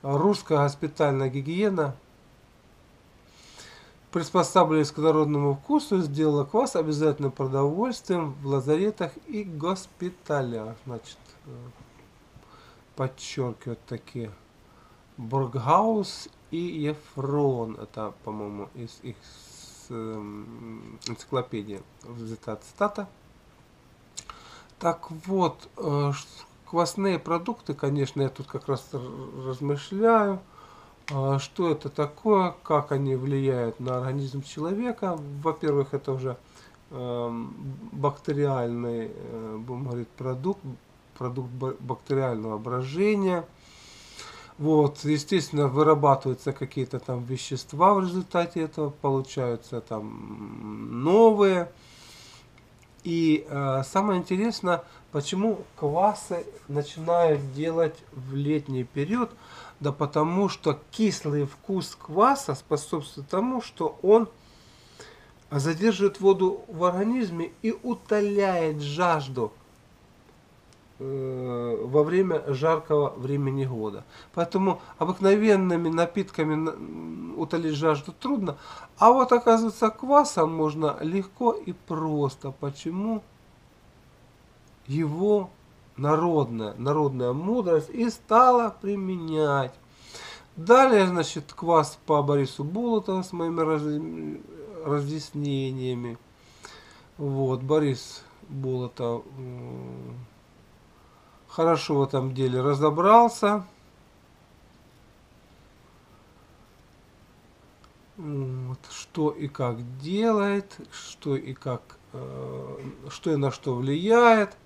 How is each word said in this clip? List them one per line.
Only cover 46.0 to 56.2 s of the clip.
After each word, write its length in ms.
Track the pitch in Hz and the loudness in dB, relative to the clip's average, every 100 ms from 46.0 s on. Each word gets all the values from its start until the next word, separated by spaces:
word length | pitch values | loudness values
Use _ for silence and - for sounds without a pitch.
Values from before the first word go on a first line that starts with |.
| 143 135 135 123 - | 6 4 2 -4 -6
какие-то 480 | 131 131 - 123 127 | -6 -8 -6 -6 -6
там 240 | - 123 | -6 -8
вещества 680 | 120 127 - 135 - 147 185 | -6 -8 -6 -10 -8 4 4
в 60 | 202 | 6
результате 600 | 185 180 180 175 170 175 | 0 -4 -2 -2 -2 -2
этого, 300 | 160 156 151 | -6 -4 -6
получаются 880 | 143 143 135 135 - 123 117 - 120 | -2 0 0 -2 -4 -4 -4 -6 -12
там 1200 | - 110 107 110 107 107 101 - 107 107 113 117 | -8 -10 -8 -12 -14 -12 -12 -12 -12 -10 -8 -2
новые. 680 | 143 196 226 208 196 185 175 - - - - - - - - - - - - - | 4 8 8 8 4 4 -2 -10 -20 -20 -20 -20 -20 -20 -20 -20 -20 -20 -20 -14
И, 440 | - 170 165 151 - | -4 2 4 2 0
э, 340 | 139 139 131 | -4 0 0
самое 360 | 135 196 208 185 | 2 2 2 0
интересное, 640 | 180 185 226 220 185 170 - - - | 0 0 0 0 0 0 -2 -20 -8
почему 480 | 147 143 185 220 202 - - | -6 -4 0 0 0 -6 -4
квасы 680 | 147 156 202 208 | -2 2 2 2